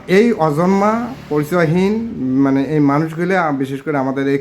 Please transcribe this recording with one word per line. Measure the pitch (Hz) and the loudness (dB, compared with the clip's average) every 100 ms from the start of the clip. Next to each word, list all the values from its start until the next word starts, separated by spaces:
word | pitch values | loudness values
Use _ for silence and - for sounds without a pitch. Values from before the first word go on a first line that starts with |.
| - | 0
এই | 185 240 | 4 4
অজন্মা | 170 160 147 180 196 202 226 240 - - | 2 0 2 2 2 2 0 -4 -10 -4
পরিচয়হীন, | 151 147 175 160 175 190 220 233 165 | -2 0 0 2 2 0 0 -4 -6
মানে | 131 131 139 135 | -2 2 2 2
এই | 135 151 | 0 2
মানুষগুলো, | 143 143 160 160 175 190 | 2 2 0 -2 -2 0
আ, | 165 | 0
বিশেষ | 135 135 139 | -2 -4 -6
করে | 156 143 | -4 -2
আমাদের | 135 131 139 | -2 -2 -2
এই | 139 | -2